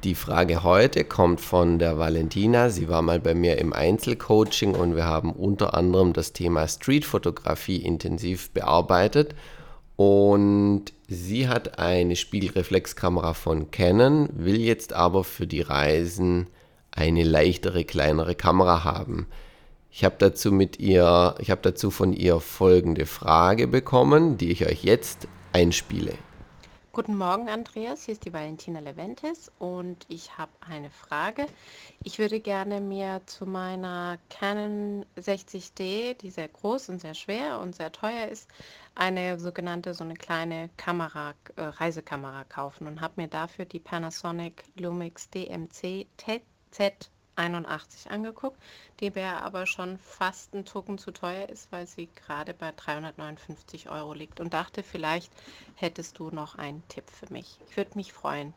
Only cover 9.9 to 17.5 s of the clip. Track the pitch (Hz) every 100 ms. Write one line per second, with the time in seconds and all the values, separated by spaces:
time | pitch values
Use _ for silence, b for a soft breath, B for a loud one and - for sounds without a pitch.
9.9 | - 101 101 101 101 101 101 101 101 101
10.9 | - _ 90 90 110 131 123 95 - 85
11.9 | 90 87 87 - 104 95 - 90 92 -
12.9 | - 92 87 82 82 - 80 76 - 90
13.9 | 98 127 151 147 147 85 107 113 110 -
14.9 | - 87 92 92 - 85 78 80 71 73
15.9 | 78 85 87 90 87 90 b b b b
16.9 | - 78 82 82 78 80